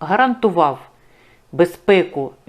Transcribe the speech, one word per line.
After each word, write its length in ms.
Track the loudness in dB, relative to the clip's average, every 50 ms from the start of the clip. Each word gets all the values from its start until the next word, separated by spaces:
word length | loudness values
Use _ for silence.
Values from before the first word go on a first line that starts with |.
гарантував 800 | -6 -4 0 0 0 0 0 -2 -2 0 2 2 0 0 0 -4 -12 -20 _ _ _ _ _ _ _ _ _ _ _ _ -2
безпеку 800 | 0 0 0 -2 -4 _ 2 2 2 2 0 -4 -8 -8 -8 -12 _ _